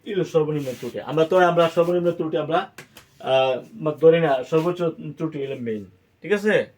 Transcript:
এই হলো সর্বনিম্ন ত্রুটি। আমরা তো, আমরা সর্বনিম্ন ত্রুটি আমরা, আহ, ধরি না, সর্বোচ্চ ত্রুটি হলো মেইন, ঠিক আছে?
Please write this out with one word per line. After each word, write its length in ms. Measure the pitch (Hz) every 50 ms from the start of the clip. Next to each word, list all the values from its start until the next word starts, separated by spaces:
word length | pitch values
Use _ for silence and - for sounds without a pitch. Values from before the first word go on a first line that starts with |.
| _
এই 60 | - 202
হলো 100 | 185 160 151
সর্বনিম্ন 360 | - 160 151 147 151 147 139 131 120 -
ত্রুটি। 180 | 127 117 - 104 - -
আমরা 140 | 147 156 160 160
তো, 60 | 185 185 180 175
আমরা 140 | 170 170 170 160 -
সর্বনিম্ন 320 | 175 165 170 175 175 170 175 165 -
ত্রুটি 180 | 165 156 156 156 147
আমরা, 140 | 143 160 180 190 - _ - - _ _ - - _ _ _ - -
আহ, 220 | 131 131 131 135 127 120 - - - - 156 156 151 -
ধরি 160 | 160 165 165 170 165
না, 60 | 147 135 127 127 -
সর্বোচ্চ 300 | 165 160 160 175 175 175 175 160 156 - - 151 147
ত্রুটি 220 | - 165 156 151 143 135
হলো 120 | 135 131 120 120
মেইন, 180 | 117 110 104 98 - _ _ _ _ _ _
ঠিক 120 | - 165 208 202
আছে? 160 | 202 214 196 147 107 - _